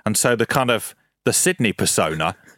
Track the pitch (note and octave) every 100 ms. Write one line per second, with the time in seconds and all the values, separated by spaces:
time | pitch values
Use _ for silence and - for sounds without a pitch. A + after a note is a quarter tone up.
0 | G#2+ - B2+ A2+ A2+ C#3 B2 A2+ - -
1 | _ _ - - F3+ F3+ A2+ - F#2 -
2 | D#2+ D#2+ E2 - -